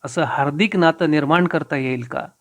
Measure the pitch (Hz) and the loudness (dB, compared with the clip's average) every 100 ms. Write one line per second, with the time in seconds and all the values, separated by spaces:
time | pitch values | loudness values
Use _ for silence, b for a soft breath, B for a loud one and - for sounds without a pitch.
0 | 139 - 151 - 143 147 208 196 165 160 | -6 -4 -2 0 -2 0 0 4 2 2
1 | 165 151 143 165 180 165 151 143 131 127 | 0 0 2 2 2 -2 -4 -4 -2 -4
2 | 120 135 - _ | -6 -8 -10 _